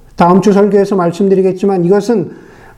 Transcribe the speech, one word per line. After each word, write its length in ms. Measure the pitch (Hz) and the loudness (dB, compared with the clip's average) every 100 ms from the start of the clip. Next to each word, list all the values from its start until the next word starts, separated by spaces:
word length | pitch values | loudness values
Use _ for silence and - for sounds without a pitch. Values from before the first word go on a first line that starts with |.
| - - | -20 -2
다음 260 | 175 185 | 2 2
주 120 | 214 | 2
설교에서 420 | 196 208 202 196 196 | 2 2 0 0 -2
말씀드리겠지만 920 | 170 170 196 190 190 185 202 190 175 | -2 -2 0 2 0 -2 -2 -2 0
이것은 460 | 202 202 226 147 - - - - | 0 0 -2 -4 -12 -20 -20 -20